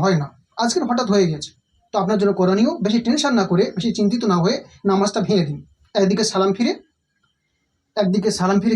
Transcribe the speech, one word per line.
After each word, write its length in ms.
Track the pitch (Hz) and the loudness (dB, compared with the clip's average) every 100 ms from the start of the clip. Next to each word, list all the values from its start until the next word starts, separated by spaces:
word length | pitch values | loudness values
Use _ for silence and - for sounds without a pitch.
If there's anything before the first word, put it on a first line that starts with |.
হয় 160 | 190 165 | 2 0
না, 60 | 147 - _ - | -2 -12 _ -4
আজকের 260 | 233 349 247 | -2 -2 -2
হঠাৎ 180 | 240 240 | -2 2
হয়ে 140 | 202 180 | 2 2
গেছে, 180 | 147 - _ _ _ _ | -2 -10 _ _ _ _
তো 20 | 214 | -4
আপনার 180 | 185 214 | 0 0
জন্য 100 | 202 | 0
করণীয়, 380 | 190 180 196 254 339 196 | 2 2 2 0 0 0
বেশি 140 | 233 233 | 0 0
টেনশন 280 | 294 285 233 | 0 0 0
না 60 | 185 | 0
করে, 120 | 175 226 185 | 0 0 -2
বেশি 140 | 226 208 | -4 0
চিন্তিত 260 | 202 240 226 | 0 0 0
না 120 | 175 | 0
হয়ে 140 | 180 277 - - 196 | 0 -2 -8 -6 -2
নামাজটা 340 | 196 208 - 160 | 0 0 -2 0
ভেঙে 180 | 196 151 | 0 0
দিন। 80 | 143 - _ _ 214 | -6 -12 _ _ 0
একদিকে 280 | 185 220 | 2 2
সালাম 280 | 214 190 196 | -2 0 0
ফিরে, 200 | 190 247 - _ _ _ _ _ _ _ _ _ _ _ - | 0 -2 -2 _ _ _ _ _ _ _ _ _ _ _ -2
একদিকে 320 | 196 202 220 | 0 0 0
সালাম 260 | 208 180 202 | 0 2 2
ফিরে 140 | 226 | 2